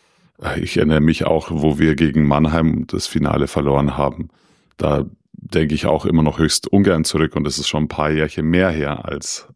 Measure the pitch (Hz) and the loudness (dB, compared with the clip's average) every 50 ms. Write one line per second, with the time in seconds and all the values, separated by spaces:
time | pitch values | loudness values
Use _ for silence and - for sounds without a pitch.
0 | _ _ _ _ _ _ _ _ - 85 82 80 82 82 - 87 78 76 78 76 | _ _ _ _ _ _ _ _ -10 -8 -6 -6 -4 -2 0 0 2 4 4 4
1 | 76 80 80 - - - 82 78 76 - 82 76 73 78 73 73 80 80 78 69 | 4 4 2 2 2 0 0 0 -2 -4 -4 0 0 0 2 2 2 2 4 4
2 | 82 76 67 78 76 71 71 71 80 76 80 82 80 80 76 - - - - - | 2 2 2 2 2 4 4 2 2 2 2 2 2 2 0 0 -2 -4 -6 -6
3 | - - - 80 76 71 71 71 69 69 - 80 71 69 69 69 71 71 67 73 | -6 -4 -2 0 0 0 0 0 -2 -2 -2 -2 0 2 2 2 2 0 0 0
4 | 73 67 - - 80 - _ _ _ _ _ _ _ _ _ - - 73 73 71 | -2 -2 -2 -6 -10 -12 _ _ _ _ _ _ _ _ _ -4 -2 0 0 0
5 | 71 - - - _ _ - - - - - 82 80 73 78 76 - - 73 78 | -2 -4 -8 -16 _ _ -20 -18 -10 -4 -2 0 0 0 0 -2 0 0 0 0
6 | - 90 85 80 76 78 76 - 80 78 - - - - - 101 98 98 90 80 | 0 0 2 2 2 2 2 0 0 0 0 -2 -2 0 2 2 4 4 2 2
7 | 78 - - 78 80 78 - - - 73 69 73 71 - - 76 76 71 - - | 0 0 0 0 0 0 -2 -2 -4 -4 -4 -6 -4 -4 -2 -2 -2 -4 -2 -2
8 | 76 76 78 78 78 76 - - 78 80 85 90 95 92 80 78 73 73 73 - | -2 0 0 0 -2 -2 -2 -4 -2 0 2 2 2 2 0 0 -2 -4 -4 -6
9 | - - 71 69 - - - - - - - | -8 -8 -10 -8 -8 -10 -10 -12 -14 -14 -10